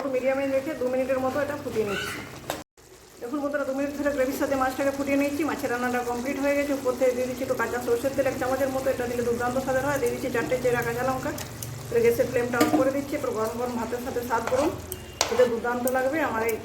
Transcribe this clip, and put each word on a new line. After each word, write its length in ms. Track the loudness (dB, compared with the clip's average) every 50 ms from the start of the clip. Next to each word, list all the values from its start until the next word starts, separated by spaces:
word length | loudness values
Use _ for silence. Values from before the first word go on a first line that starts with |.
| 2
টু 40 | 2 -2
মিডিয়ামে 280 | 0 2 2 2 2 0 2 0
রেখে 160 | 0 0 -2 -4 -2
দু 60 | -2 0 0
মিনিটের 260 | 0 0 2 0 0 0
মতো 120 | 0 0 0 -2
এটা 100 | -2 -4 -6 -6
ফুটিয়ে 240 | -4 -2 -2 0 0
নিচ্ছি। 280 | -2 -4 -4 -4 -6 -8 -10 -12 -14 -10 -8 -8 -8 -8 -10 -16 _ -20 -20 -20 -20 -20 -20 -20 -14 -12
দেখুন 180 | -8 -6 -4 -2 -2
বন্ধুরা, 220 | -2 -2 -2 -2 -2
দু 40 | -2
মিনিট 140 | -2 -2 -2 -2 -2
ধরে 120 | -2 0 2
গ্রেভির 240 | 2 0 0 0 -2
সাথে 140 | 0 0 2 2
মাছটাকে 300 | 2 0 0 0 0 0 0
ফুটিয়ে 200 | 0 0 2 2 2
নিচ্ছি। 200 | 2 2 0 0 0 -2
মাছের 200 | -2 -2 -2 -2
রান্নাটা 280 | -2 0 0 0 0 0 0 -2
কমপ্লিট 280 | -4 -2 -2 -4 -2 0 2
হয়ে 120 | 2 2
গেছে। 140 | 2 2 0 0 0
উপর 140 | 0 -2 2 4
থেকে 120 | 2 4 4
দিয়ে 100 | 2 -2 -2
দিচ্ছি 140 | -2 -4 -2
একটু 120 | -2 0 0
কাঁচা 180 | 0 -2 -2 -2 0
সরষের 280 | 2 2 2 2 0 0
তেল 120 | 2 0 0
এক 40 | 0 0
চামচের 300 | 0 0 2 2 0 0 0
মতো, 120 | 0 0 0 0
এটা 120 | 0 -2 -2
দিলে 140 | -2 0 0 0
দুর্দান্ত 280 | 0 0 0 0 0 0 0
স্বাদের 180 | 0 0 2 2
হয়। 120 | 2 0 2
দিয়ে 100 | 0 0 0
দিচ্ছি 160 | 0 -2 0 0
চারটে 200 | 0 2 2 0 2 2
চেরা 180 | 2 2 2 0
কাঁচা 160 | 0 -2 0 0 0
লঙ্কা। 220 | 0 0 -2 -4 -4 -6 -8 -10 -10 -10 -10 -10 -10 -10 -8 0
এবার 120 | 2 6 6
গ্যাসের 240 | 6 6 4 2 2
ফ্লেমটা 260 | 2 0 0 2 4 4 4
অফ 80 | 4 6 4
করে 120 | 4 4 2
দিচ্ছি। 180 | 0 -2 -2 -4
এরপর 140 | -4 -2 -2 -2
গরম 180 | -2 -2 -2 -2 -2
গরম 140 | -4 -4 -2 -4
ভাতের 220 | -4 -4 -4 -6 -6
সাথে 160 | -4 -4 -4 -2 0
সার্ভ 160 | 0 0 2 2
করুন, 180 | 2 2 2 2 0 -2 -6 -8 -8 -8 -8 -12 -4 -4 -2
খেতে 200 | 0 4 4 4 4
দুর্দান্ত 340 | 4 0 0 -2 -2 0 0 2 2
লাগবে 200 | 2 2 2 2 0 0
আমার 160 | 0 0 0 0 0
এই 60 | 0 -2